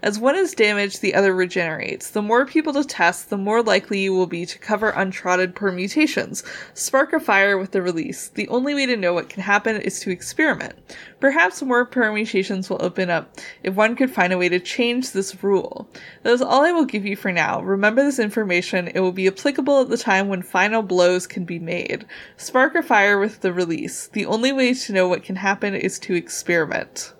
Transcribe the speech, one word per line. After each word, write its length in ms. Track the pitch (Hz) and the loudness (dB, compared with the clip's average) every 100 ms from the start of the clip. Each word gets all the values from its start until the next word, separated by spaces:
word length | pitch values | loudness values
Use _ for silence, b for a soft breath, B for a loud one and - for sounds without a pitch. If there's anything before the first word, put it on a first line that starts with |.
As 160 | - 208 | -2 0
one 160 | 247 339 | 0 2
is 180 | 370 | 0
damaged, 480 | - 214 208 202 - | 2 2 2 -2 -2
the 140 | 196 185 | 0 4
other 180 | 196 | 4
regenerates. 760 | 185 180 190 170 156 - - - | 4 0 0 -4 -4 -8 -8 -6
The 120 | 214 | -6
more 240 | 208 233 269 | 2 2 4
people 280 | 320 311 | 0 0
to 100 | 277 | -2
test, 460 | 294 - 175 175 - | -2 2 2 2 -6
the 80 | 208 | -4
more 260 | 196 226 | 0 2
likely 360 | 226 196 202 202 | 4 0 0 -2
you 140 | 190 | 0
will 140 | 185 180 | 0 0
be 180 | 170 175 | -2 -8
to 140 | - | -12
cover 300 | - 208 220 | -4 0 0
untrodden 640 | - 190 - 180 180 185 | 0 -4 -4 0 2 0
permutations. 880 | 180 202 180 190 302 302 - - - B B B | -2 -4 -2 -2 2 2 2 -4 -8 B B B
Spark 400 | - - 269 285 | -8 0 2 2
a 60 | - | 0
fire 380 | 302 196 196 196 | 2 4 4 2
with 140 | 190 | 0
the 100 | 196 | -2
release. 460 | 180 165 - - - | -2 -2 -6 -8 -10
The 220 | - 208 | -8 -2
only 260 | 240 269 285 | -2 0 0
way 100 | 269 | 0
to 100 | 240 | 0
know 160 | 180 | 0
what 160 | 175 - | 0 -4
can 120 | - | -8
happen 360 | 190 202 220 214 | 0 0 2 -2
is 220 | - - | -4 -6
to 100 | - | -6
experiment. 600 | 180 - - 311 180 - - _ B B B | -6 -6 0 0 0 -6 -14 _ B B B
Perhaps 400 | 269 285 359 - | 2 4 2 0
more 240 | 262 240 247 | 0 2 2
permutations 840 | 254 220 214 220 196 190 190 190 | 0 0 0 0 0 0 -4 -4
will 140 | 185 | -2
open 260 | 180 180 180 | -2 -2 0
up 300 | 165 - - B B | -2 -4 -18 B B
if 100 | - | -6
one 220 | 190 220 247 | 2 2 2
could 160 | 262 | 0
find 220 | 247 180 | 2 0
a 40 | 185 | 2
way 120 | 180 | 2
to 100 | 180 | 0
change 520 | 180 - 240 240 254 | -2 -2 0 0 -2
this 300 | 190 190 - | -4 -6 -4
rule. 480 | 202 196 - - - B B B | 0 0 0 -10 -16 B B B
That 100 | 226 | 0
is 80 | 240 | 2
all 220 | 262 262 | 4 4
I 100 | 311 | 4
will 120 | 339 262 | 4 0
give 200 | 214 202 | 0 -4
you 100 | 202 | -4
for 160 | 196 | -2
now. 300 | 175 156 - | 0 0 -2
Remember 400 | 185 196 208 226 | -2 2 4 4
this 160 | 285 269 | 2 2
information. 680 | 214 226 208 175 180 190 175 | 0 0 0 0 0 -4 -2
It 100 | - | 0
will 140 | 185 | 0
be 140 | 185 190 | 2 0
applicable 520 | 190 285 277 269 277 | 2 -2 0 2 4
at 100 | 262 | 4
the 80 | 233 | 0
time 300 | - 190 202 | 2 2 2
when 140 | 190 | -4
final 400 | 185 185 202 226 | -2 0 2 0
blows 440 | 202 180 180 180 180 | 0 4 4 4 -2
can 200 | - 175 | -8 -8
be 140 | 170 | -8
made. 460 | 165 175 - - - B B B | -6 -6 -4 -6 -8 B B B
Spark 400 | - 254 269 349 | -2 2 2 2
a 80 | |
fire 340 | - 226 202 202 | 2 4 6 4
with 220 | 208 - | 0 -2
the 140 | 190 | -2
release. 540 | 180 175 165 - - - | 0 -2 -2 -6 -10 -8
The 180 | 214 - | -4 -2
only 260 | 220 254 | 0 2
way 220 | 269 254 | 2 2
to 180 | 254 - | 0 0
know 160 | 196 185 | 0 2
what 160 | 180 | 0
can 140 | - 190 | -4 -4
happen 360 | 196 175 208 | -2 -2 -2
is 240 | 196 185 - | -2 -4 -4
to 140 | - | -4
experiment. 1000 | 180 170 - - 175 156 - - - - - | -4 -2 -10 -2 0 0 -4 -6 -12 -14 -16